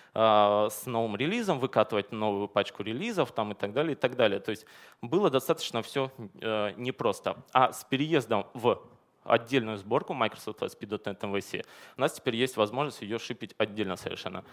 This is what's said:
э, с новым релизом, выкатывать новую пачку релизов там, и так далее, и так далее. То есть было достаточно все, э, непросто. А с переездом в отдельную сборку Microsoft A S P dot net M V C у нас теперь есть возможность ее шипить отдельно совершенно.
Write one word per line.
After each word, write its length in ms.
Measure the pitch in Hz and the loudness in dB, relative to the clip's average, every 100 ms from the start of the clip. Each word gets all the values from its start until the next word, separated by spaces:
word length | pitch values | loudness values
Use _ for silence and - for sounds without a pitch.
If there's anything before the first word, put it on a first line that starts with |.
| - | -10
э, 540 | - 110 107 104 104 107 | 2 6 8 8 6 2
с 180 | - - | -2 -4
новым 280 | 117 113 | -2 -2
релизом, 460 | 101 143 226 208 143 | -2 -2 -2 0 0
выкатывать 500 | 127 107 107 107 98 | 0 2 2 2 -2
новую 380 | 110 107 101 101 | -2 -2 -2 0
пачку 340 | 104 98 - | 0 -2 -4
релизов 480 | 107 117 220 196 131 | -8 -6 -4 -2 -2
там, 220 | - 104 | -2 -4
и 20 | |
так 180 | 101 101 | -4 -4
далее, 200 | 113 160 | -2 -2
и 40 | 135 | 0
так 200 | 127 127 | 0 4
далее. 240 | 110 98 | 4 2
То 100 | - | -4
есть 160 | 104 - - - _ | -8 -10 -20 -20 _
было 300 | 120 175 196 | -2 2 4
достаточно 520 | 135 - 160 - 117 | 4 2 -2 0 -4
все, 280 | 110 143 131 - 107 - | -2 -2 -4 -6 -16 -8
э, 320 | 110 107 104 95 | -2 -2 -2 -4
непросто. 600 | 123 - 117 95 - - - | -8 -2 0 0 -4 -6 0
А 200 | 131 131 | 4 4
с 120 | - | 2
переездом 640 | - 131 156 160 110 107 - | -4 -2 2 2 2 0 -2
в 300 | 120 117 101 - - _ _ - | 0 2 0 -4 -20 _ _ 2
отдельную 480 | 117 117 131 110 107 | 2 4 0 0 -4
сборку 380 | 101 127 - | -2 -2 -2
Microsoft 480 | 147 110 - - 104 | -2 -2 -2 -10 -8
A 40 | - | -8
S 100 | - | -8
P 100 | 101 | -8
dot 160 | 104 | -6
net 160 | - 95 | -6 -8
M 120 | 104 | -4
V 80 | 101 | -4
C 240 | - - - - - - | -4 -10 -10 -16 -20 -2
у 40 | |
нас 120 | 143 | -2
теперь 240 | - - 117 | -2 -4 0
есть 200 | 127 117 | -2 2
возможность 460 | 104 123 147 - | 0 0 -6 -6
ее 160 | 101 113 | -8 -8
шипить 360 | - 107 - - | -8 -10 -12 -4
отдельно 380 | 107 104 98 87 | -4 -2 -4 -4
совершенно. 480 | - - - - - | -8 -10 -10 -12 -14